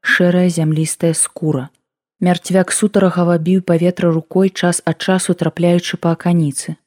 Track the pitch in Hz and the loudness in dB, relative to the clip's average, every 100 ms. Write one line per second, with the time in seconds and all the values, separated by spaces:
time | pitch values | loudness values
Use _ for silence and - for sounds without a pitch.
0 | - - 180 180 180 165 156 156 160 - | -2 0 2 2 2 0 -2 0 -2 -2
1 | 170 165 - - 160 143 131 _ _ _ | -2 -2 -4 -4 -4 -4 -6 _ _ _
2 | _ _ 180 180 - 185 185 - 214 208 | _ _ 0 0 0 0 0 0 0 2
3 | 190 170 175 175 160 190 180 170 175 180 | 2 2 0 0 2 0 2 0 2 0
4 | 175 165 160 185 190 - 175 170 - 160 | 0 0 -2 0 0 0 -2 0 -4 -4
5 | - 185 - 175 160 - 175 175 - - | -2 -2 0 -2 -2 0 2 2 -2 -4
6 | 170 165 175 170 151 131 - 156 | -2 -2 0 0 0 -4 -10 -14